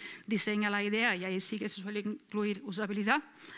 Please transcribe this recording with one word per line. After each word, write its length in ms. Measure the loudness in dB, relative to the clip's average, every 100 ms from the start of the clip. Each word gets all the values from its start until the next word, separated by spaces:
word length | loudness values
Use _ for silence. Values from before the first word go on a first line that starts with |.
| -6 -10 0
diseña 420 | 0 2 2 2
la 140 | 2
idea 320 | 2 2 2 2
y 80 |
ahí 160 | 0 0
sí 180 | -2 -2
que 120 | -4
se 120 | -6
suele 200 | -6 -4
incluir 600 | -4 -6 -4 0 0 0 -4
usabilidad, 580 | -4 -2 0 4 4 2 -14 -18